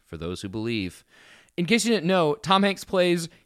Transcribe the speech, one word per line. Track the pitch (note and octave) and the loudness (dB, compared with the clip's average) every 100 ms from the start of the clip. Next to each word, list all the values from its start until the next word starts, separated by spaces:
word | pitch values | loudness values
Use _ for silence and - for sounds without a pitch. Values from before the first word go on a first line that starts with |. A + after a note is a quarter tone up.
| _ | _
for | E2 | -10
those | E2 F2+ | -8 -8
who | G2+ | -8
believe. | F#2 A2 A#2 F#2 - _ _ - - _ - | -8 -4 -4 -4 -8 _ _ -20 -20 _ -6
In | E3+ | 0
case | A3+ G#3 | 0 2
you | |
didn't | A3 D#3+ | 0 2
know, | F#3 D#3 D3 | 2 2 0
Tom | - F#3+ | 2 2
Hanks | G3 F#3+ | 2 -2
plays | - F#3+ F3+ F3 E3 - | -2 0 2 0 -4 -14